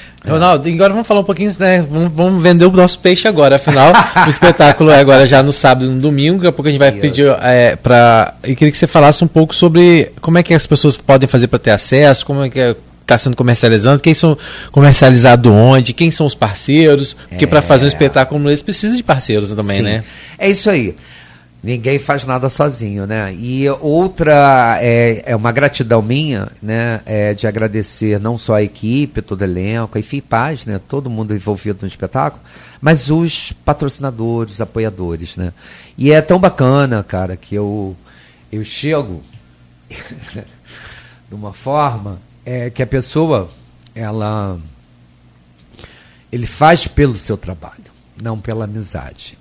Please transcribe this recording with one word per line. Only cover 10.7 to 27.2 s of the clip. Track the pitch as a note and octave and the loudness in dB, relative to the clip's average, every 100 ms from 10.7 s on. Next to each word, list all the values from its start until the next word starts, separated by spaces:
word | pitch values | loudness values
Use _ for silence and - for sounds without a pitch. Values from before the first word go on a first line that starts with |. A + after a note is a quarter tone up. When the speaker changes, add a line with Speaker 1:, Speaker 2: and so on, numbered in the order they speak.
| D3+ D3 - | 0 0 0
Speaker 2:
podem | - C3+ C3 | 2 2 4
fazer | B2+ A#2+ | 0 0
pra | A#2+ | 0
ter | - | 0
acesso, | G#2 - C3 D3 C3+ - | 0 0 2 4 2 -2
como | C#3 | -6
é | C3+ | -6
que | C3 | -2
é, | B2 A2+ - _ - | -2 -4 -10 _ -2
tá | A#2+ | -2
sendo | C3+ A#2+ | 0 -2
comercializando, | B2 A#2+ A#2+ A2 A2+ C#3 | 0 2 2 2 4 2
quem | E3 | 2
são | D#3 E3+ D3 - - - | 2 2 0 -6 -18 -4
comercializado | C#3+ C#3+ C3 C3 B2 B2 B2 A#2+ | 4 4 6 6 6 6 6 6
onde, | G#2 B2 C3 B2 | 6 6 4 2
quem | A#2+ E3 | -2 -2
são | - D3+ | 0 -4
os | |
parceiros, | - A2 F#2+ - D3+ D#3+ C#3+ C#3 - - | -2 -4 -4 0 4 4 4 0 -10 -16
porque | F2+ - | -4 0
pra | D#3 | 0
Speaker 1:
É. | |
Speaker 2:
fazer | - C3+ | 2 2
um | C#3 | 2
espetáculo | D3+ C#3 C#3 C3 D3 | 0 0 0 -2 -2
como | C#3+ | -2
esse | D3 | -2
precisa | - F#3+ G#3 B3 | -4 -4 -4 -4
de | |
parceiros | - C#3 - G#2+ G2+ | -2 -4 -2 -4 -4
também, | G#2+ G2+ G2 | -6 -4 -4
Speaker 1:
Sim. | |
Speaker 2:
né? | G#2 A2 A2+ - - - | -4 -6 -8 -18 -20 -6
Speaker 1:
É | G3 | -2
isso | G3 G#3+ | -2 0
aí. | E3+ G2+ - - - - - _ _ | -2 -2 -8 -18 -20 -20 -20 _ _
Ninguém | G#2+ B2 A#2 C#3 | -8 -6 -2 -4
faz | C#3 C#3+ | -2 -6
nada | B2+ B2+ B2+ | -4 -4 -4
sozinho, | - D3 B2 A2 G2+ G2 | -2 -4 -4 -8 -6 -6
né? | A2 G2 F#2 | -6 -6 -8
E | A#2+ C3 C#3 C#3 | -8 -4 -4 -4
outra, | D#3 D#3+ F#3 - D#3 D3 C#3+ C3 A#2 A2 | -2 -2 -2 -2 2 4 4 4 2 0
é, | A#2+ A#2 A#2 A2 - | 0 2 0 -2 -4
é | A2+ | -4
uma | A#2 | -2
gratidão | A#2 C#3+ - A#2 A2+ | -2 -2 -2 -2 0
minha, | G#2+ C3 D#3 A2+ G2+ - | 0 -4 -4 -6 -8 -12
né? | G#2 A2+ A#2 A2+ | -8 -6 -4 -6
É | - G#2+ | -6 -4